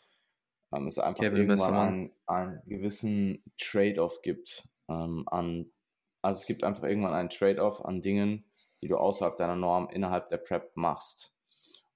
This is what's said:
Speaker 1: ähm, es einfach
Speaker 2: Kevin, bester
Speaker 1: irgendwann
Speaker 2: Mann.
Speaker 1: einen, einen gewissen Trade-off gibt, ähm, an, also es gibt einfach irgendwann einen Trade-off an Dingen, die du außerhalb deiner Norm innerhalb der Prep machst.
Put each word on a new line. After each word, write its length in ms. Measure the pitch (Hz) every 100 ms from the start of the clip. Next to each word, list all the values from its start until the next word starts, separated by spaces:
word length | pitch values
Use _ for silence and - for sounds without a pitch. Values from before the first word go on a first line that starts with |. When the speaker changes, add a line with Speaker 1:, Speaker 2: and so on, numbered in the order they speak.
| _ _ _ _ _ _ _
Speaker 1:
ähm, 140 | 71 69
es 100 | -
einfach 320 | - - 107
Speaker 2:
Kevin, 180 | 101 101
bester 240 | 98 95
Speaker 1:
irgendwann 20 |
Speaker 2:
Mann. 140 | 101 101
Speaker 1:
einen, 240 | 92 90 - -
einen 360 | 90 92 82 95
gewissen 760 | 98 101 - 110 104 98 - - -
Trade-off 600 | - 104 101 101 85 -
gibt, 460 | - - - - - _ -
ähm, 340 | 82 82 82 -
an, 440 | 87 87 85 82 _ _ _ _ _
also 180 | 95 101
es 60 | -
gibt 160 | 113
einfach 200 | 98 101
irgendwann 300 | 76 104 92
einen 160 | 80 87
Trade-off 540 | - 98 98 104 - -
an 160 | 92
Dingen, 440 | 98 101 104 107 - _ - _
die 60 | 76
du 100 | 90
außerhalb 400 | 98 98 87 -
deiner 180 | 87 90
Norm 340 | 90 90 90
innerhalb 380 | 92 92 90 -
der 80 | 85
Prep 380 | - 85 - 82
machst. 540 | 85 - - - - _ - - - - _